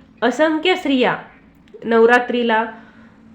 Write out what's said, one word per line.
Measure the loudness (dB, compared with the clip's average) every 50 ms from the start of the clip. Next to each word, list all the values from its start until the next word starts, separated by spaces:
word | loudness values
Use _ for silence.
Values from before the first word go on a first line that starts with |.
| -20 _ _ _ -4
असंख्य | -4 0 0 0 0 0 -2 -2 -2 -2
स्त्रिया | -2 -2 -2 0 0 0 0 -2 -4 -10 -16 -20 -20 _ -20 _ _ _ _ -20 -14 -6
नवरात्रीला | -2 2 4 4 6 4 2 2 -2 -4 -4 -2 0 0 0 -2 -4 -8 -16 -20 -20 _ -20 -20 -20 _ _ -20 -20 -20